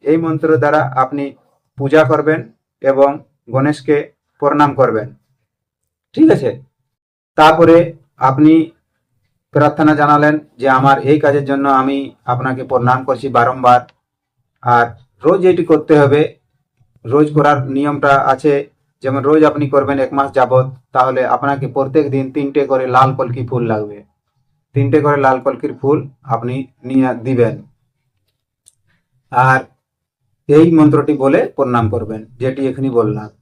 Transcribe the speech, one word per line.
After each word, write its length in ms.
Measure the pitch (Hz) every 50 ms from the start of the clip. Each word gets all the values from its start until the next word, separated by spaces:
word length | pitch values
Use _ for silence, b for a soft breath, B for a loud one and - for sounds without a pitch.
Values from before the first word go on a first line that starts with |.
| _ 139
এই 80 | 156 165 165
মন্ত্র 260 | 165 156 143 - 156 160 139
দ্বারা 200 | 143 147 147 156 147 131 - 135 147
আপনি 220 | - 147 143 139 139 135 _ _ _ _ _ _ _ _
পূজা 240 | - 135 135 147 156 156 131
করবেন 300 | 156 151 143 151 156 165 - - _ _ _ _ _ _
এবং 280 | - 135 135 135 139 139 143 151 - _ _ _ _ - 117
গণেশকে 440 | 131 135 147 151 151 - - 151 147 - - _ _ _ _ _ _
প্রণাম 300 | - 143 147 147 147 143 135 127
করবেন, 280 | 131 120 113 110 104 - - _ _ _ _ _ _ _ _ _ _ _ _ _ _ _ _ _ _ _ _
ঠিক 120 | - 320 320 202
আছে? 160 | 143 135 120 - - - _ _ _ _ _ _ _ _ _ _ _ _ _ _
তারপরে 380 | - 156 156 160 165 170 160 165 170 175 165 - _ _ _ _ _ 131 131
আপনি 240 | 135 135 151 156 160 160 160 - _ _ _ _ _ _ _ _ _ _ _ _ _ _ _ _ _
প্রার্থনা 400 | 147 147 147 147 156 156 151 151 147
জানালেন 360 | 147 147 147 147 147 151 151 151 - _ _ -
যে 60 | 120 135 131
আমার 200 | 131 131 139 151 160 - 135
এই 60 | 151 151 147
কাজের 220 | 147 139 147 139 135
জন্য 160 | 139 139 139 139 135 131
আমি 160 | 131 135 139 139 139 - _ _ _ 127
আপনাকে 300 | 123 123 131 131 127 131 131 127
প্রণাম 300 | 131 123 120 123 127 127 131
করছি 200 | - 131 113 127 139 123
বারংবার। 440 | 123 117 127 127 131 127 123 123 123 123 _ _ _ _ _ _ _ _ _ _ _ _ _ _ _ -
আর 220 | 123 120 120 120 120 - _ _ _ _ _ -
রোজ 180 | 151 185 190 175 185
এটি 120 | 175 175 160 160
করতে 220 | 160 151 151 - 156 147
হবে, 200 | 143 135 139 147 160 - - _ _ _ _ _ _ _ _ _ _ _ _ _ _
রোজ 220 | 117 123 147 151 147 147
করার 220 | 151 143 147 147 139 127 131 135
নিয়মটা 380 | 135 143 147 147 147 - 143 139 135 135 131
আছে। 220 | 135 127 - 151 143 139 143 - _ _ _ _ _ _ -
যেমন 180 | 135 131 139 131 143
রোজ 120 | 151 156 156 147
আপনি 160 | 143 147 147 131 139
করবেন 240 | 139 135 139 143 139
এক 120 | 131 127 -
মাস 120 | 139 139 135 -
যাবত, 300 | 135 127 117 127 127 131 135 135 - _ _ -
তাহলে 260 | 131 127 131 127 131 127 120 123
আপনাকে 300 | 127 - 139 139 139 127 117 113
প্রত্যেক 300 | 135 135 135 135 156 147 139 131
দিন 100 | 135 135 131 131
তিনটে 260 | 151 143 139 139 147 139 -
করে 140 | 135 131 131 127 123
লাল 140 | 127 131 123 -
কলকি 280 | - 131 123 123 120 120 -
ফুল 140 | 131 123 117 113
লাগবে, 280 | 110 107 107 104 104 104 104 _ _ _ _ _ _ _ _ _ _ _ _ _ _
তিনটে 240 | 135 139 120 135 151 143
করে 120 | 147 147 139 135
লাল 120 | 135 131 127 123
কলকির 280 | 135 127 - - 143 - -
ফুল 200 | - 135 147 170 - - _ _ _ 131 117
আপনি 220 | 113 117 120 127 135 131 - _ _ _
নিয়ে 220 | 123 131 135 131 127 120 117 113
দিবেন। 300 | 127 131 120 117 110 107 - - _ _ _ _ _ _ _ _ _ _ _ _ _ _ _ _ _ _ _ _ _ _ _ _ _ _ _ _ _ _ _ _ _
আর 280 | 123 120 127 131 131 123 - _ _ _ _ _ _ _ _ _ _ _ _ _ _ _ _ -
এই 180 | 143 156 165 170 165
মন্ত্রটি 360 | 156 151 147 147 151 139 147 147 135 131
বলে 160 | 135 143 196 262 - -
প্রণাম 280 | - 139 127 123 117 113 107 110
করবেন, 280 | 117 104 101 110 107 110 _ - -
যেটি 200 | 120 131 131 139 135
এখনই 240 | 131 - 135 131 131 120 117
বললাম 300 | 110 107 107 107 107 107 _ _